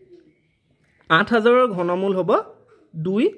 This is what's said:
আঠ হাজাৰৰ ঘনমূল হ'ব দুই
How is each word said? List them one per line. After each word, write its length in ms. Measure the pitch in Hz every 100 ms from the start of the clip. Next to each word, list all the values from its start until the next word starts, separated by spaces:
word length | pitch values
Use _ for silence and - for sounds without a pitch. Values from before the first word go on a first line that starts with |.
| 370 349 311 _ _ _ _ _ _ _ -
আঠ 180 | 160 214 233
হাজাৰৰ 300 | 226 247 247 180
ঘনমূল 380 | 175 180 202 185
হ'ব 120 | 170 339 - - _ _ _
দুই 300 | 160 170 202 370